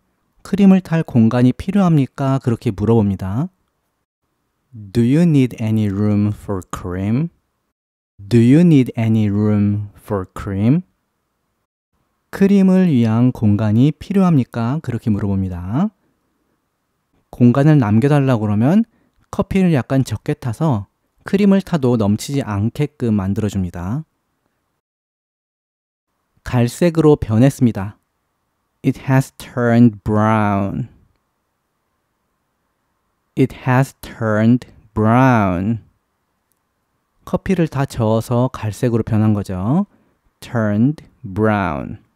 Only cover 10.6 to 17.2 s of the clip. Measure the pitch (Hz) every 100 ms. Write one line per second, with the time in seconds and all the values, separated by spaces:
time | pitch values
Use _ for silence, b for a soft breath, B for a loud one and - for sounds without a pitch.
10.6 | 107 160 180 _ _ _ _ _ _ _
11.6 | _ _ _ _ _ _ _ - 196 196
12.6 | 190 185 185 131 113 110 123 - 107 101
13.6 | 107 107 139 - - 196 185 151 120 120
14.6 | 117 151 - 113 - 101 101 98 95 87
15.6 | 90 120 214 - _ _ _ _ _ _
16.6 | _ _ _ _ _ _